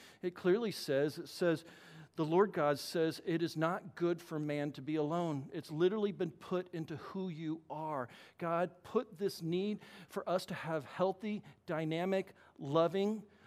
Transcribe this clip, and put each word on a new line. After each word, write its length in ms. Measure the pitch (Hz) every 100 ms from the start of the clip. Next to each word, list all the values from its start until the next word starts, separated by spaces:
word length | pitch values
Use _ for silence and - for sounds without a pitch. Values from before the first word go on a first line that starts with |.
| - -
it 140 | 180 175
clearly 360 | 185 208 226
says, 460 | - - 139 147 151
it 120 | 147
says, 360 | - 175 160 - - - - - -
the 80 |
Lord 300 | 156 170 202
God 240 | 175 147 143
says, 460 | - 175 160 - -
"It 160 | 165
is 160 | 165 156
not 380 | 160 190 180 -
good 260 | 170 170
for 160 | - 156
man 340 | 147 147 147
to 100 | 147
be 140 | 135 156
alone." 520 | 147 170 170 143 135
It's 200 | 160 -
literally 400 | 156 180 220 208
been 180 | 156 175
put 420 | - - 180 180
into 220 | 165 156 160
who 320 | - 196 185
you 300 | 156 160 160 -
are. 360 | 151 156 143 120 - - -
God 320 | 170 170 180 -
put 340 | - 220 254 165
this 240 | 196 -
need 380 | 165 180 202 214 - - 175
for 200 | 202 -
us 160 | 180 -
to 80 |
have 320 | 180 165 160 123
healthy, 560 | - 190 185 214 208 - - -
dynamic, 720 | 160 160 165 185 190 185 - - -
loving, 640 | 139 160 165 190 202 214 - -